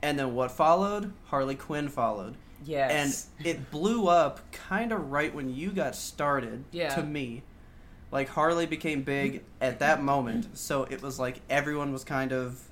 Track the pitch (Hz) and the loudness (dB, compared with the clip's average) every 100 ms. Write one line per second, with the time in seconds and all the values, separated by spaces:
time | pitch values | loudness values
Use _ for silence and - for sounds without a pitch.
0 | 147 143 131 120 127 - 160 175 196 208 | -2 0 0 0 0 4 6 6 4 -2
1 | 202 - - 139 135 139 - 147 143 135 | -6 -10 -2 0 0 -2 -4 -4 -2 0
2 | 113 104 98 131 - - 143 147 135 147 | 0 0 -6 -12 -16 -14 -4 0 2 4
3 | 143 131 - - 160 151 135 151 190 233 | 2 -2 -6 -4 -2 -2 -4 0 2 4
4 | 185 175 147 - - - - 196 233 214 | 6 6 6 0 -14 -14 -4 -2 0 -2
5 | 139 143 156 147 131 127 180 190 139 - | 0 0 0 -2 -4 -4 -4 -2 -2 -4
6 | - - 147 139 117 117 139 170 156 139 | -8 -2 2 2 0 -6 -6 -4 -2 0
7 | 147 147 123 117 - - - - - - | -2 -4 -4 -8 -12 -20 -20 -20 -20 -20
8 | - 139 135 - 156 170 165 156 160 143 | -4 -2 0 2 4 4 0 -2 -2 -2
9 | 135 139 139 135 - - 127 120 147 151 | 0 0 0 -2 -10 -4 -2 2 4 4
10 | 139 139 120 117 - - - 139 - 131 | 4 2 2 -2 -4 -6 -2 -2 -2 -6
11 | 139 131 127 123 - 139 147 147 143 131 | -6 -4 -4 -6 -2 0 0 -2 -2 -4
12 | - 139 131 131 123 127 - | -4 -2 0 -2 -4 -8 -16